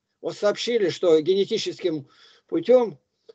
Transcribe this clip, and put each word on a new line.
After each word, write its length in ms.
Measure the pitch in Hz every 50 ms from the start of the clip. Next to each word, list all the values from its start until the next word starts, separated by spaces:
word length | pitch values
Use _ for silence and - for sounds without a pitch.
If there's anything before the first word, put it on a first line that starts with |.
| _ _ _ _
Вот 160 | - 160 160
сообщили, 540 | - - 208 202 - - - 247 233 208 165
что 300 | 143 - - 185 160 160
генетическим 840 | 156 147 190 196 196 185 226 202 - 180 165 - - 180 160 156 139 _ _ _ _ _ _ _ _ -
путем 500 | - 170 165 - 240 254 247 208 156 - _ _ _ _ _ _ -